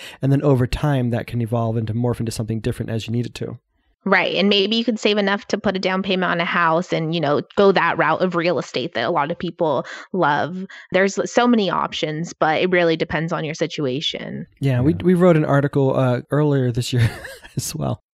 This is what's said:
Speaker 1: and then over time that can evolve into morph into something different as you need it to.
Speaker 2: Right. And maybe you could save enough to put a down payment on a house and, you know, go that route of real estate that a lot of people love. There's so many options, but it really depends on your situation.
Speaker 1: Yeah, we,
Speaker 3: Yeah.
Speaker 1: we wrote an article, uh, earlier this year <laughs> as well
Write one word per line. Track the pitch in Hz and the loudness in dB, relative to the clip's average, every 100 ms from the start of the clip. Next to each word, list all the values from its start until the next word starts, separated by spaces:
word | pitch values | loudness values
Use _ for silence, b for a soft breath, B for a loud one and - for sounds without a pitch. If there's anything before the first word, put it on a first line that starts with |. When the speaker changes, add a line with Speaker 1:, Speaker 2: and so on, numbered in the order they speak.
| B B | B B
Speaker 1:
and | 135 | 2
then | 139 | 2
over | 147 131 123 | 4 2 2
time | - 151 139 123 | 0 0 0 0
that | 113 - | -2 -4
can | 120 | -4
evolve | 113 120 113 117 | -2 -2 0 -2
into | 110 110 | -2 -2
morph | 123 117 | -2 -2
into | 113 | -4
something | - 110 113 | -4 -4 -4
different | 120 - 107 | -4 -4 -4
as | 113 107 | -6 -4
you | |
need | 120 117 | -4 -4
it | - | -6
to. | 117 120 _ _ _ _ 196 | -10 -10 _ _ _ _ 0
Speaker 2:
Right. | 190 170 160 | 2 2 0
And | 196 | 2
maybe | 202 190 226 | 2 2 0
you | 233 | 0
could | 214 | 0
save | 220 208 | 0 2
enough | 196 202 - | 0 -2 -2
to | 202 | -4
put | 214 190 | -2 -2
a | |
down | 190 190 | 0 -2
payment | 196 185 175 | 0 0 0
on | 175 | 0
a | 175 | -2
house | 180 170 165 180 | 0 2 2 0
and, | 160 160 | -2 -2
you | 170 | -2
know, | 147 143 - - | 0 0 0 2
go | 202 | 4
that | 180 165 - | 4 2 2
route | 151 160 | 2 2
of | 185 170 | 0 0
real | 165 143 | 0 -2
estate | - 139 120 | -4 -4 -4
that | - | -2
a | 117 | -2
lot | 165 143 | 0 -2
of | 170 | -4
people | 175 - 165 123 - B B | -6 -2 0 0 -4 B B
love. | 190 151 143 139 185 190 B B | 0 2 2 -2 -6 -10 B B
There's | - 196 196 - | 0 2 0 -2
so | - 240 | 2 4
many | 233 190 | 4 2
options, | 156 - - 156 156 170 | -2 -4 -4 -6 -4 -8
but | - 160 156 | -2 0 0
it | 185 | 2
really | 180 170 165 | 2 2 2
depends | 160 151 165 | -2 -4 -4
on | 160 | -4
your | 156 | -6
situation. | 160 160 - 139 131 - - - 135 - - | -4 -6 -2 -4 -2 -4 -6 -10 -12 -14 -6
Speaker 1:
Yeah, | 139 123 | -2 2
we, | 135 | 2
Speaker 3:
Yeah. | 170 | 2
Speaker 1:
we | 175 | 4
wrote | 180 180 160 | 6 6 6
an | |
article, | 143 139 143 143 135 127 | 4 2 2 2 2 2
uh, | 131 123 - | 2 0 -2
earlier | 143 151 139 123 | 0 2 2 0
this | 120 123 | 0 0
year | 123 113 - - | 2 2 0 -14
<laughs> | - - - | -18 -12 -8
as | - 156 | -6 -4
well | 139 120 _ | -4 -6 _